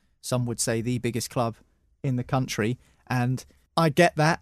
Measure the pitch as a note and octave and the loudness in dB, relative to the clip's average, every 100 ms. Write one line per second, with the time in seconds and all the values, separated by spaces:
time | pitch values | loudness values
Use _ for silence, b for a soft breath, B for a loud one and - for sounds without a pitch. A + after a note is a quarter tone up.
0 | _ _ - B2+ A#2+ A2+ - A2+ A2+ B2 | _ _ -4 -2 -2 -2 -2 0 0 -2
1 | A#2+ A#2 - C3+ A#2 A2+ _ _ _ _ | -2 -4 -4 -2 -4 -4 _ _ _ _
2 | C#3+ B2 A#2+ C3 C3 - G#2+ B2+ b b | -4 -4 -2 -2 -2 -2 -2 -2 b b
3 | - B2 B2 B2+ - b b - E3 D3 | -6 -2 0 -2 -6 b b 0 2 4
4 | E3+ - D3+ - | 4 4 2 2